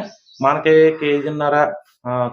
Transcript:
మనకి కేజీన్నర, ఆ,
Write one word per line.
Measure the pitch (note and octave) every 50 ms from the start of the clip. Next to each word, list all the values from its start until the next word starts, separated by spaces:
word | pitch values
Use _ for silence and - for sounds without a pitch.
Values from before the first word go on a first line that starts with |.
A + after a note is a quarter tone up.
| - - - _ _ _ _ -
మనకి | C3+ C3+ D3 D3+ D3+ D#3+ D#3 D#3 D#3+ D#3
కేజీన్నర, | D#3 D#3 D3+ D3 C#3+ C#3+ C#3 D3+ D3+ D3 D3 D3 C#3+ D3 D3 - - - - _ _ _ -
ఆ, | B2 B2 B2 B2 A#2+